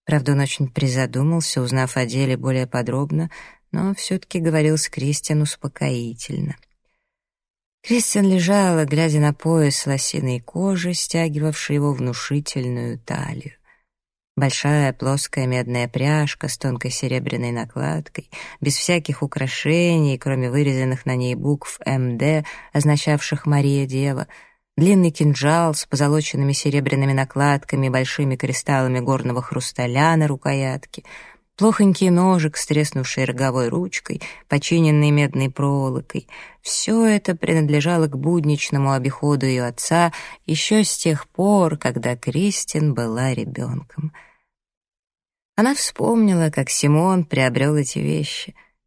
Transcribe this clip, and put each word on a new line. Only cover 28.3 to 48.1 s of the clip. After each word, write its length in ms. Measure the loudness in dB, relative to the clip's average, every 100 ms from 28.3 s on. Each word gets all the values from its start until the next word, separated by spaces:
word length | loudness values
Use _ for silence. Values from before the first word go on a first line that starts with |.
| -2
кристаллами 640 | -2 -4 -2 0 0 0
горного 420 | 0 -2 -2 -4
хрусталя 760 | -4 -6 -6 -4 -2 2 4 4
на 120 | 2
рукоятке, 760 | 0 -2 -2 -2 -6 -10 -20 -20 -20 -20 -20 _ 2
плохонький 540 | 2 6 4 4 4
ножик 460 | 4 4 4 0 -4
с 100 | -2
треснувшей 580 | 0 0 -2 -4 -2
роговой 440 | -2 0 0 0 -2
ручкой, 540 | -2 -4 -6 -8 -8 -8 -18 _
починенный 640 | -2 2 2 4 6 4
медной 400 | 4 2 0 -2
проволокой. 760 | -2 -2 0 -2 -4 -6 -10 -10 -18 -20 -16
Все 420 | -8 -6 0 2
это 320 | 4 2 0 -2
принадлежало 720 | 0 2 4 2 2 2 0
к 100 | 0
будничному 760 | 0 2 2 0 0 0 2
обиходу 540 | 0 -2 -2 0 2 2
ее 200 | 0 -2
отца 460 | -4 0 2 2 0 -14 -14 -4
еще 360 | -2 2 2
с 140 | 2 0
тех 320 | 0 0 -4
пор, 480 | -2 2 4 4 0
когда 400 | -2 -2 -4 -2
Кристин 800 | -2 0 0 -2 -4 0 0
была 400 | 0 -2 0 -2
ребенком. 800 | -2 -6 -6 -6 -6 -8 -8 -10 -10 -20 _ _ _ _ _ _ _ _ _ _ _ _
Она 200 | 0 2
вспомнила, 760 | 2 -4 -2 0 4 4 4 2
как 200 | 0 -2
Симон 540 | 0 2 4 4 2
приобрел 520 | 0 0 2 2 2 0
эти 220 | -2 -4
вещи. 560 | -2